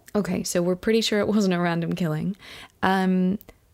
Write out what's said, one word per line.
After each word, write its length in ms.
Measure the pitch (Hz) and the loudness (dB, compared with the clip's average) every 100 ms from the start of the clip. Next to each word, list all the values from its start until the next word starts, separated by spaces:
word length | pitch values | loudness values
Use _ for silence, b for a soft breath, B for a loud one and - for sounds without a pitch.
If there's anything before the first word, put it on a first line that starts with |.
| - 214 | -4 -2
Okay, 260 | 175 185 | -2 -2
so 180 | 175 180 | -2 0
we're 120 | 175 | 0
pretty 260 | 180 220 226 | 0 2 2
sure 200 | 214 214 | 2 0
it 80 | 202 | 2
wasn't 260 | 214 190 | 2 2
a 60 | 175 | 2
random 320 | 175 170 170 | 0 0 -2
killing. 400 | 175 170 156 175 208 B B B _ | -2 -2 -2 -4 -6 B B B _
Um, 560 | 190 190 185 185 185 202 - - _ | 0 2 2 2 0 -2 -8 -20 _